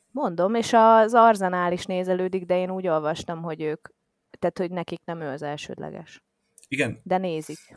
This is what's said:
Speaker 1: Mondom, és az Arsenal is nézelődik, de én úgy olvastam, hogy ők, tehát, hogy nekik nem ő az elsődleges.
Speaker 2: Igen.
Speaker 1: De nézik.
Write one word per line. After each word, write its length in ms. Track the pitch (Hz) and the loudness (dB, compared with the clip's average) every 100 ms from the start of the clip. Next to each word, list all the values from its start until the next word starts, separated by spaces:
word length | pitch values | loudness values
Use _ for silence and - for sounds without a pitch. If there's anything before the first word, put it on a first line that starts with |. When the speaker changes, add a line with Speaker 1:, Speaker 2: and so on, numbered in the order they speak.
| _ | _
Speaker 1:
Mondom, 440 | 262 233 170 185 | -6 -4 0 0
és 180 | 233 220 | 0 2
az 420 | 233 220 226 220 | 6 8 8 6
Arsenal 580 | 240 226 208 185 180 175 | 6 6 6 0 0 -2
is 120 | 180 | -2
nézelődik, 600 | - 185 185 180 185 190 | -4 -4 -2 -2 -2 -4
de 140 | 180 180 | -2 -2
én 120 | 185 | -2
úgy 180 | 190 185 | -4 -2
olvastam, 540 | 156 151 165 - 165 | -2 -2 -6 -8 -8
hogy 180 | 170 160 | -8 -6
ők, 260 | 151 151 - _ _ _ _ - | -6 -6 -12 _ _ _ _ -4
tehát, 200 | 175 - | -4 -2
hogy 120 | 175 | -6
nekik 300 | 180 170 170 | -6 -8 -10
nem 160 | - 165 | -10 -10
ő 80 | 151 | -8
az 140 | 143 | -8
elsődleges. 800 | 147 147 - - 147 - 160 - _ _ _ _ - | -8 -10 -12 -12 -12 -12 -18 -20 _ _ _ _ -8
Speaker 2:
Igen. 320 | 139 123 - | -4 -4 -4
Speaker 1:
De 160 | 180 180 | -4 -2
nézik. 400 | 185 160 156 156 _ | -2 -6 -8 -16 _